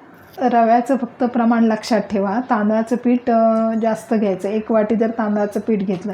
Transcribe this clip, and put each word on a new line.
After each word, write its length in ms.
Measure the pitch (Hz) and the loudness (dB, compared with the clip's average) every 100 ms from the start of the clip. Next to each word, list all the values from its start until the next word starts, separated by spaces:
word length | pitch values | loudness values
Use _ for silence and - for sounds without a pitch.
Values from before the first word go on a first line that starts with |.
| - - - - | -20 -20 -20 -2
रव्याचं 580 | 247 233 226 240 240 269 | 2 4 4 4 2 -2
फक्त 280 | 247 - | -2 -4
प्रमाण 400 | 247 240 233 233 | -2 2 2 4
लक्षात 360 | 226 214 - 214 | 2 0 0 -2
ठेवा, 400 | 208 202 196 214 254 | 0 -2 -2 -2 -2
तांदळाचं 460 | 226 208 220 220 240 | 0 0 0 0 -2
पीठ, 340 | 247 247 - | 0 0 0
अ, 400 | 226 226 220 226 226 | 2 2 2 0 0
जास्त 320 | 220 220 - | -2 -4 -2
घ्यायचं. 340 | 226 202 185 196 | 0 0 -2 -4
एक 240 | 220 214 | -4 0
वाटी 240 | 220 208 220 | 0 2 0
जर 140 | 226 | 0
तांदळाचं 500 | 233 214 208 202 214 | -2 -2 -2 -2 -4
पीठ 180 | 208 214 | -2 -2
घेतलं 340 | 196 180 208 | -2 -4 -6